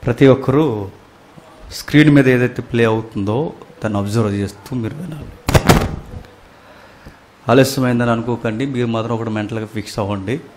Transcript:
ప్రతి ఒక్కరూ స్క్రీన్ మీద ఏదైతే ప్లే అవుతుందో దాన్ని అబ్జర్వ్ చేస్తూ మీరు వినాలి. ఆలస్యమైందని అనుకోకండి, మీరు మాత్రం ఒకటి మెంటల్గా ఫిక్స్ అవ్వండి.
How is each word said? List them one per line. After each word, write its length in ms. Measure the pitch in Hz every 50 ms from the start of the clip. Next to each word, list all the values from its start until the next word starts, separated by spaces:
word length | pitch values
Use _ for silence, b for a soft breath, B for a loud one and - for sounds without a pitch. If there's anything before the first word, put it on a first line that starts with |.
| -
ప్రతి 220 | - 120 - 143 135
ఒక్కరూ 600 | 131 127 131 - 131 147 160 151 113 107 101 98 - - - _ _ - _ - - - - - - - - -
స్క్రీన్ 440 | - - - - - 147 151 151 147
మీద 140 | 143 135 131
ఏదైతే 320 | 127 123 123 123 123 -
ప్లే 240 | 120 - - 117 117
అవుతుందో 680 | 117 110 113 110 - - 104 101 98 107 123 156 170 - - - - - - -
దాన్ని 160 | 110 104 101
అబ్జర్వ్ 340 | 101 101 101 117 113 104 98
చేస్తూ 420 | 101 101 95 - - - - 131
మీరు 200 | 127 113 110 -
వినాలి. 680 | - 175 175 156 151 - - - - - - - - - - - - - - - - - - - - - - - - - - B B B B B B B B B B B B B B B B _ _ - -
ఆలస్యమైందని 600 | 117 131 135 131 135 - 131 123 123 120 120 120
అనుకోకండి, 560 | 117 117 113 123 120 113 - 120 107 110 135
మీరు 220 | 139 135 123 123 117
మాత్రం 280 | 113 113 110 120 120
ఒకటి 140 | 110 113 113
మెంటల్గా 360 | 107 110 107 101 113 113 107
ఫిక్స్ 340 | 104 - 110 101 - - -
అవ్వండి. 420 | 107 98 104 98 95 98 123 156 165 - -